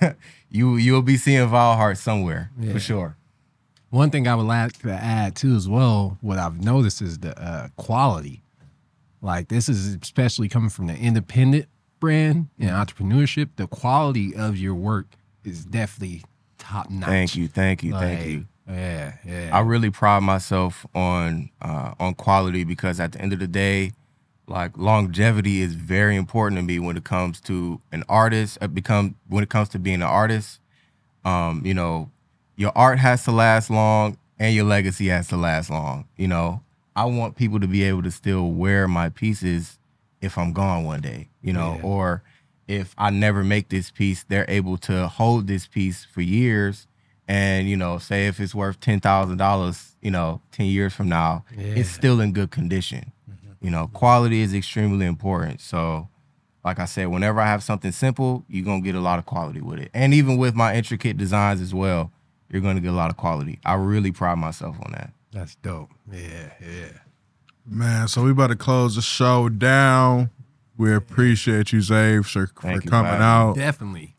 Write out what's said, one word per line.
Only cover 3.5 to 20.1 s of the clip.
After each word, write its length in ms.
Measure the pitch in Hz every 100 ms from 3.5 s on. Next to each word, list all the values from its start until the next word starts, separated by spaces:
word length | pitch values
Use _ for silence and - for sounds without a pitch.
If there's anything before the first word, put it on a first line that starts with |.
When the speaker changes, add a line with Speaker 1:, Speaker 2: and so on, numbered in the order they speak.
| _ _ _ -
Speaker 2:
One 180 | 123 147
thing 180 | 147 123
I 80 |
would 120 | 117 110
like 320 | 117 117 -
to 120 | 120
add, 460 | 95 113 110 98 -
too, 180 | 135
as 140 | 113 95
well, 480 | 120 127 107 98 98
what 160 | 107 95
I've 200 | 85 82
noticed 380 | 104 131 107 -
is 160 | 92 80
the, 200 | 80 -
uh, 300 | 87 80 65 -
quality. 640 | - 117 135 85 71 - _ _ - _ _ _ _ -
Like, 280 | 98 87 87
this 200 | 117 113
is 260 | 104 101 95
especially 460 | - - 123 - 104
coming 220 | 120 110
from 160 | - 85
the 100 | 80
independent 720 | 117 113 87 127 131 151 147 _ _ -
brand 480 | 160 156 156 160 151 -
and 120 | 101
entrepreneurship. 800 | 95 104 - 95 131 139 - 143 -
The 100 | 90
quality 680 | - 123 143 147 123 98
of 220 | 107 107 95
your 180 | 95
work 420 | 90 101 104 92 _ _ _
is 220 | 101 85 90
definitely 580 | 113 104 - 95 85 - _ _ -
top 320 | - 101 -
notch. 220 | 95 92
Speaker 1:
Thank 260 | 95 90 -
you, 100 | 82
thank 360 | 98 95 90
you, 100 | 85
thank 280 | 98 90 85
Speaker 2:
Like, 80 | 80
Speaker 1:
you. 160 | 76 98 _ -
Speaker 2:
yeah, 420 | 90 92 80 71 67 87
yeah. 240 | 87 85
Speaker 1:
I 80 | 90
really 300 | 113 117 110
pride 320 | - 104